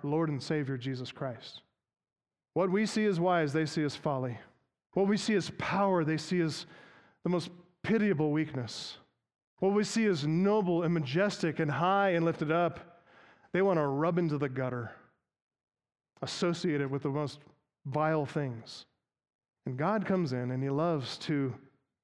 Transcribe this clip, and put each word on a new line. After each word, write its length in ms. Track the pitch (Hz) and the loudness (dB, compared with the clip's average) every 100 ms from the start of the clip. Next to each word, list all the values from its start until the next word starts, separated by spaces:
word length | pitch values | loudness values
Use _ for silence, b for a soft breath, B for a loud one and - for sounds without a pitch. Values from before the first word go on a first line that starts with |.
Lord 260 | 143 151 165 | -2 0 0
and 120 | 139 | -2
Savior, 360 | - 156 139 135 | -2 -2 -2 -4
Jesus 340 | 123 127 123 | -6 -6 -8
Christ. 500 | - 135 117 - - - _ _ _ _ _ _ _ _ | -8 -8 -8 -14 -20 -20 _ _ _ _ _ _ _ _
What 160 | 156 185 | -2 2
we 160 | 190 214 | 2 0
see 200 | 220 214 | 2 2
as 140 | 175 | 2
wise, 340 | 180 175 151 | 2 2 2
they 120 | 151 156 | 0 0
see 180 | - | 0
as 120 | 147 - | -2 -2
folly. 440 | 156 135 127 113 - _ _ _ _ | -4 -2 -4 -6 -14 _ _ _ _
What 140 | - 196 | 0 0
we 100 | 208 | 0
see 180 | 214 208 | 0 0
as 160 | - | -2
power, 520 | - - 185 202 180 | -6 -4 0 2 2
they 140 | 156 156 | 2 -2
see 240 | 160 180 | -2 0
as 240 | 160 - - B B B B B | 0 -2 -10 B B B B B
the 60 | 170 | -2
most 200 | 180 170 - - _ | 0 -2 -10 -20 _
pitiable 480 | - 220 208 151 151 | 0 2 2 2 2
weakness. 680 | 151 151 135 113 - - - - _ _ _ _ _ | 0 -2 -4 -6 -8 -12 -16 -20 _ _ _ _ _
What 140 | 190 | 2
we 100 | 202 | 2
see 220 | 208 226 220 | 2 2 2
as 200 | 170 147 | 2 2
noble 580 | 160 196 214 180 170 | 2 4 4 2 2
and 100 | 165 | 2
majestic 680 | 170 131 151 202 202 170 151 | 0 0 2 0 0 -2 0
and 100 | 156 | 0
high 420 | 135 175 196 196 | 2 2 4 4
and 140 | 170 165 | 2 2
lifted 260 | 160 151 | 0 0
up, 520 | 160 170 - - - B B B B B | 2 2 -2 -12 -20 B B B B B
they 100 | 175 | 0
want 160 | 196 170 | 2 4
to 100 | 143 | 2
rub 300 | 139 160 175 | 2 2 2
into 200 | 170 147 | 2 0
the 100 | 143 | -2
gutter, 440 | 127 127 123 113 - - _ _ _ _ _ _ _ _ _ _ _ | -2 -4 -4 -8 -12 -20 _ _ _ _ _ _ _ _ _ _ _
associate 600 | 131 - 175 170 180 147 | -8 -2 0 0 0 0
it 80 | 139 | -2
with 140 | 135 | -2
the 60 | 143 | -2
most 300 | 139 143 - - _ _ _ 143 | -2 -4 -8 -18 _ _ _ -4
vile 400 | 143 156 160 139 | 0 2 2 0
things. 600 | 156 139 117 113 - - _ _ _ _ _ _ _ - | -2 -4 -6 -12 -18 -20 _ _ _ _ _ _ _ -8
And 120 | 127 | -2
God 280 | 160 220 190 | 0 0 0
comes 260 | 190 160 | 0 0
in 200 | 123 123 | -2 -2
and 100 | 127 | -2
he 60 | 135 | -2
loves 480 | 139 170 160 120 - | 0 0 0 -4 -8
to 360 | - 147 135 110 - _ _ _ | -2 0 0 -4 -14 _ _ _